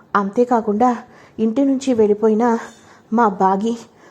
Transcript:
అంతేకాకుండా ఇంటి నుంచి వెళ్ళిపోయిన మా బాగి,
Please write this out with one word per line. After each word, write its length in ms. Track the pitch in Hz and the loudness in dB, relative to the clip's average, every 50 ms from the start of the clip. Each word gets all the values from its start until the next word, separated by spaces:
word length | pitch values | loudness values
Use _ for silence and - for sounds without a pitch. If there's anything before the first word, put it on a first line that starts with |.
| - _ - | -12 _ -4
అంతేకాకుండా 800 | 208 202 202 - 240 247 247 254 226 220 214 202 208 247 254 233 220 - - - - - - _ - | -4 -4 -2 0 0 0 2 0 -2 0 0 0 0 2 0 0 -2 -8 -18 -20 -20 -20 -14 _ -4
ఇంటి 260 | 220 226 220 277 277 | -2 -2 0 0 0
నుంచి 300 | 277 269 254 - 269 247 | 0 0 -2 -2 -2 0
వెళ్ళిపోయిన 640 | 220 214 208 208 208 226 220 214 214 240 240 233 233 - - - - - - - - _ - | 2 2 2 2 2 2 0 2 2 2 0 0 -2 -4 -10 -20 -20 -20 -20 -20 -20 _ -4
మా 160 | 220 233 233 208 | 0 0 2 0
బాగి, 480 | 185 190 190 190 196 196 214 226 233 226 - - _ _ - - | 0 0 0 0 0 0 -2 -4 -6 -6 -10 -20 _ _ -20 -20